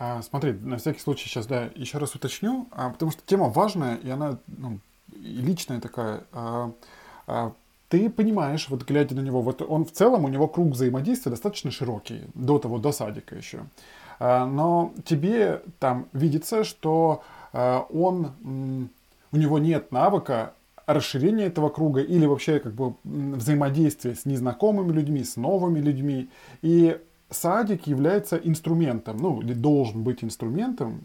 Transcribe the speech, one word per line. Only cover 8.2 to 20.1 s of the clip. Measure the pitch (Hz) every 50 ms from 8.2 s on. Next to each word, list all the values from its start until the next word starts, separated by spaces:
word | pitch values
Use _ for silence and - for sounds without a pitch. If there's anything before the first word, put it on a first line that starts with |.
| 214 226 214 196 156 135 147 156 - -
вот | 135 123 123
глядя | - 143 147 143 131 131
на | 135
него, | 135 135 123 127
вот | 117 123 131 -
он | - - 156 156 160
в | -
целом, | - - 190 247 262 208 147
у | 135
него | 135 139 156 151
круг | - 170 175 160
взаимодействия | 131 120 131 123 123 131 139 220 254 247 - 135
достаточно | 120 113 - 208 202 - - 135
широкий, | 117 - 131 123 113 101 - - 117 117 - - -
до | - 131 127 147 143
того, | 147 117 120 117
до | 107 147
садика | 143 - 120 107 107 - - - 110
ещё. | 110 110 - - 117 - 143 - - - - - - - - - -
А, | 123 123 123 127 127
но | 131 139 143 160 170 170 170 170 170 - - -
тебе | - 165 143 151 196 226 233 208 180 151 - - 175 - _
там | - 131 123 123 127 -
видится, | - 135 151 160 139 156 156 - 226 220 214
что, | - - - - 156 160 165 165 160 151 151 - - - - - -
а, | - 123 123 127 127 131 - -
он, | 151 160 175 185 180 175 160 135 131 - -
м, | 135 135 131 135 131 131 131 127 - - _ _ _ _ _ _ _
у | 147
него | 151 156 143 156 147
нет | 151 165 160 139 - -
навыка | - 127 156 196